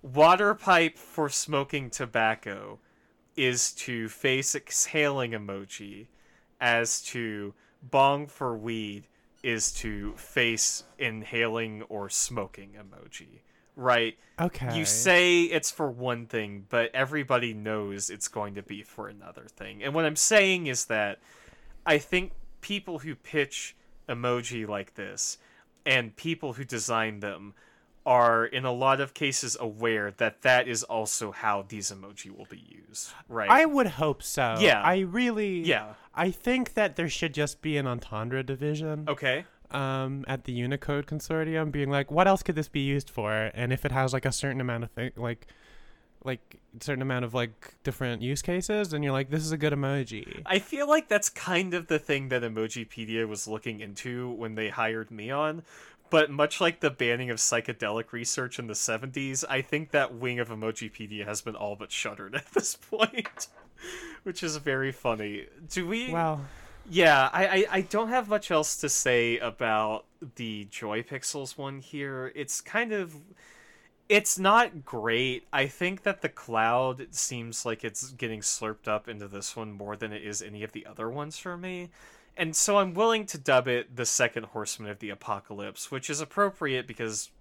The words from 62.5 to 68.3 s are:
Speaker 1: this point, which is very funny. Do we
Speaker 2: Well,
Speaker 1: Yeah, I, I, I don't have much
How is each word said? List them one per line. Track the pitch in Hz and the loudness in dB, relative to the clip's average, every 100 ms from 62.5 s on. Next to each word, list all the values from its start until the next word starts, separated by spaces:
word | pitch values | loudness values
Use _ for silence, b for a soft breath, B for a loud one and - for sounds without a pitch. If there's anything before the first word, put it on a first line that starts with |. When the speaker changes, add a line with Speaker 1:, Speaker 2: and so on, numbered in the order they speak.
Speaker 1:
this | - - - | -2 -2 -8
point, | - 214 220 247 214 - - - - - 359 370 339 320 | -8 0 0 0 -8 -10 -14 -14 -20 -18 -16 -14 -14 -14
which | - 170 | -12 -6
is | 170 151 | -4 -4
very | 143 135 135 | -2 0 0
funny. | 127 123 110 104 104 - - 160 | -2 -2 -2 -2 -8 -12 -18 -8
Do | 180 175 | -6 -2
we | 226 254 | -4 -2
Speaker 2:
Well, | 165 165 151 139 B B B - | 0 0 -2 -8 B B B -4
Speaker 1:
Yeah, | 175 165 143 131 | 6 8 8 6
I, | 175 190 | 4 4
I, | 190 208 | 4 2
I | 190 | 0
don't | 190 208 226 | 0 -2 2
have | 254 | 0
much | 214 | 2